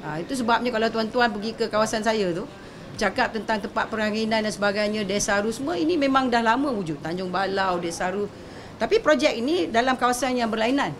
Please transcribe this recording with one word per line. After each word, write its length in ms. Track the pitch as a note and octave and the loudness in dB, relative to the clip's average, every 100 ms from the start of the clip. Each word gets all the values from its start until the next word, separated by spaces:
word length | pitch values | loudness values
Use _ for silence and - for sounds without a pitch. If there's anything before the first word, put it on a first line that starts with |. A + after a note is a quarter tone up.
Ah, 160 | - D3+ | -6 -6
itu 160 | F3 C4 | -4 -2
sebabnya 360 | A#3 A#3 A#3+ | 2 2 2
kalau 160 | A3 A3+ | 0 0
tuan-tuan 400 | A3 A3 B3 A#3+ | 0 -2 2 2
pergi 240 | G#3 G#3+ A3 | 2 -6 -4
ke 160 | A3 | -2
kawasan 320 | G#3+ G#3+ A3 | 2 2 0
saya 280 | G#3+ A3 F#3+ | 0 0 0
tu, 120 | E3 B3+ - - - - - | -2 -6 -12 -16 -16 -14 -2
cakap 320 | G#3 F#3+ A3 A3+ | -2 0 0 -2
tentang 280 | G3+ A3 | -2 -2
tempat 240 | G3+ A3 - | -2 -4 -4
peranginan 560 | G#3+ G#3+ G#3+ A3 A3+ | -2 -2 0 0 0
dan 80 | G#3+ | 0
sebagainya, 560 | F#3+ G3+ G3+ G#3 G#3+ G3+ | 0 0 2 0 0 -2
Desaru 400 | G3+ G3+ G3+ G#3+ | 0 2 2 0
semua, 280 | A3+ C#4 F4 | -2 -4 0
ini 160 | D#4 F4 | 2 2
memang 320 | C#4 C4 C4 | 4 4 4
dah 160 | A#3 | 2
lama 280 | A3+ A#3+ C#4+ A3 | 4 2 2 -2
wujud. 240 | E3+ D3+ | -4 -4
Tanjung 320 | D#3 F3 F#3 | -4 -4 -2
Balau, 480 | F3+ F#3+ F#3+ F#3+ F3+ | -2 0 0 0 0
Desaru. 480 | E3+ E3+ F#3 F#3+ G3+ - - - - - | -2 -4 -4 -2 -6 -8 -16 -16 -16 -6
Tapi 240 | A#3 A4 | 2 2
projek 320 | F#4 D4+ D4 A3+ | 4 4 4 2
ini 320 | A#3+ F4 E4+ | 0 0 2
dalam 240 | A3+ B3+ B3+ | 2 2 2
kawasan 400 | B3 B3 C4+ B3 | 2 2 0 0
yang 160 | A#3 | 0
berlainan. 400 | G#3+ A3+ C#4 G#3+ C#3+ | 0 2 2 0 -4